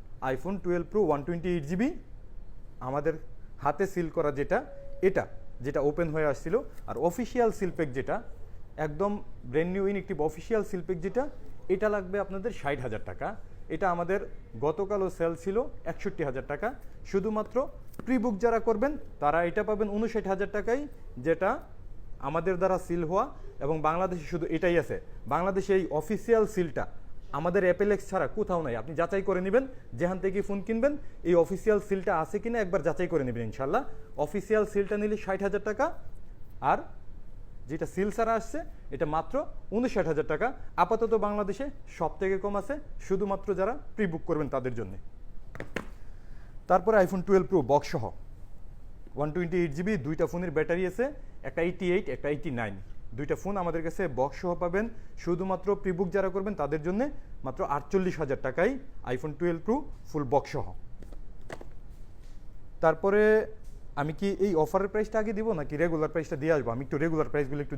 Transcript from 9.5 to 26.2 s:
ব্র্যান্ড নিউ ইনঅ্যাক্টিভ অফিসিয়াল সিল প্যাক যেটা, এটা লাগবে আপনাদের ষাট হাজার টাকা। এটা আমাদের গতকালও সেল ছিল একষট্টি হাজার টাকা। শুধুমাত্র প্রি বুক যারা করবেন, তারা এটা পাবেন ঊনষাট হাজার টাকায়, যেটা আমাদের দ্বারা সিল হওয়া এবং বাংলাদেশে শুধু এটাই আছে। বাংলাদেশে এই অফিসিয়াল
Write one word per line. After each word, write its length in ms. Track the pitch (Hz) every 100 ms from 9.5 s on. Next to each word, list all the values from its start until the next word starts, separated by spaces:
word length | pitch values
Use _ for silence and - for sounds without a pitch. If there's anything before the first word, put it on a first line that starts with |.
ব্র্যান্ড 220 | 147 170
নিউ 100 | 190 196
ইনঅ্যাক্টিভ 240 | 202 - 156 151
অফিসিয়াল 340 | 160 - 220 202
সিল 120 | 185 170
প্যাক 120 | 175 190
যেটা, 160 | 220 285 - - - -
এটা 140 | 185 214
লাগবে 220 | 208 180 202
আপনাদের 280 | 185 190 220 -
ষাট 180 | 143 143
হাজার 180 | 123 107 -
টাকা। 260 | 87 165 220 - - -
এটা 120 | 160 190
আমাদের 260 | 170 175 196 - - - 113
গতকালও 480 | 143 160 196 208 185 -
সেল 140 | 165 165
ছিল 120 | 196 202 262 - 165
একষট্টি 300 | 165 202 - 143
হাজার 160 | 127 127
টাকা। 160 | 147 220 285 - - -
শুধুমাত্র 460 | 196 202 214 214 247 285 - - - -
প্রি 100 | 254
বুক 100 | 240 190
যারা 140 | 156 226 233
করবেন, 240 | 220 262 294 - -
তারা 160 | 147 160 175
এটা 140 | 190 208
পাবেন 200 | 208 214 208
ঊনষাট 300 | 226 220 180
হাজার 180 | 196 196 208
টাকায়, 260 | 202 262 294 - - 127 139
যেটা 240 | 160 190 294 - - - - - - 135
আমাদের 260 | 165 165 175
দ্বারা 180 | 185 185 -
সিল 160 | 175 156
হওয়া 140 | 190 277 - - -
এবং 120 | - 160 151
বাংলাদেশে 380 | 170 185 180 147
শুধু 140 | 170 151 156
এটাই 200 | 180 170
আছে। 140 | 127 104 - - -
বাংলাদেশে 380 | 147 190 190 190 190
এই 60 | 170 151
অফিসিয়াল 440 | 151 208